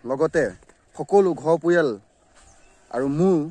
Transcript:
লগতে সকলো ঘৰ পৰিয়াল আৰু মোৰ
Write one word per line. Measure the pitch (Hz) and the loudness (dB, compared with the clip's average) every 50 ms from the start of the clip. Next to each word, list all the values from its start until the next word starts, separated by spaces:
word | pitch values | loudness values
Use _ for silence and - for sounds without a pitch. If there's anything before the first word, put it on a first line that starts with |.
| - | -10
লগতে | 117 135 135 160 151 - 165 135 101 92 - _ - _ _ _ _ _ | -8 -4 -2 -2 -2 0 0 -2 -2 -4 -10 _ -20 _ _ _ _ _
সকলো | - 143 - 196 202 196 180 160 | -14 -4 2 2 4 4 2 0
ঘৰ | 123 135 160 165 | -2 -2 0 0
পৰিয়াল | 165 156 170 175 175 156 131 107 101 - _ _ _ _ _ _ _ - - - _ _ _ _ _ _ - | 0 2 2 2 2 2 0 -2 -6 -10 _ _ _ _ _ _ _ -20 -20 -20 _ _ _ _ _ _ -10
আৰু | - 120 135 139 | -6 -6 -4 -2
মোৰ | 143 151 180 190 180 156 147 165 | -2 0 2 2 2 2 0 -4